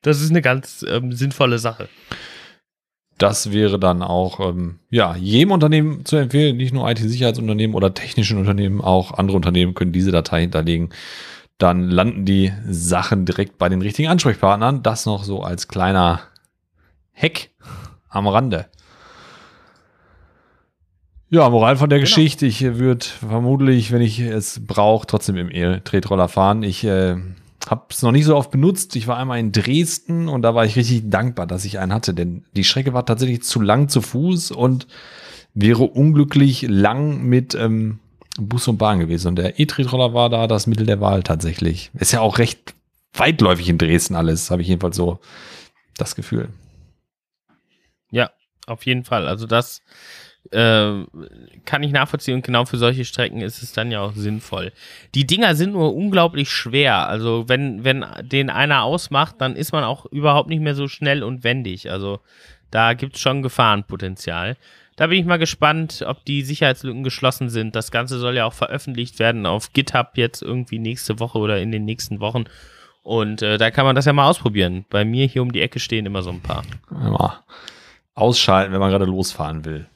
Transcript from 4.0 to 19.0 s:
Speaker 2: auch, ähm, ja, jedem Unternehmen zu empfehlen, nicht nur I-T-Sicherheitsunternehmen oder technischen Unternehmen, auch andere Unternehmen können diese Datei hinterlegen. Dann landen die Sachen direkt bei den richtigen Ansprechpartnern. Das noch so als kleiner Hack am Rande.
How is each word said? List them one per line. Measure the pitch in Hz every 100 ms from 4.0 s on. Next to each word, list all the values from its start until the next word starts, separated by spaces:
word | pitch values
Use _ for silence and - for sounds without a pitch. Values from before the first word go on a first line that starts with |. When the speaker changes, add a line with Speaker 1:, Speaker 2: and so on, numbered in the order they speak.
Speaker 2:
auch, | 90 87 92 -
ähm, | 95 90 87 85 _
ja, | 117 92
jedem | 87 95 113 190
Unternehmen | 190 151 156 151 143
zu | - 151
empfehlen, | 127 139 151 123
nicht | 127
nur | 131 113
I-T-Sicherheitsunternehmen | 113 110 123 123 120 110 107 110
oder | 101 95
technischen | 95 - - 101 104
Unternehmen, | 98 101 98 98
auch | 92 92 90
andere | - 98 98
Unternehmen | 87 90 90
können | 90 90
diese | 90 95
Datei | 87 82 85
hinterlegen. | 87 85 82 82 85 - - - - - _ _
Dann | 92 90 90
landen | 87 107 107
die | 98 98 95 101 110
Sachen | 85 87 90 - 101
direkt | 90 90 101 _
bei | 87
den | 92
richtigen | 101 104 156
Ansprechpartnern. | 175 139 98 98 104 117 139
Das | 117 110 110
noch | 101
so | 101 98
als | 92 87 -
kleiner | 98 92 95 87 85 - _ _ _ _ _ _ _ _
Hack | - 165 - - _ - - - - _
am | 98 101
Rande. | 101 131 85 - _ _ _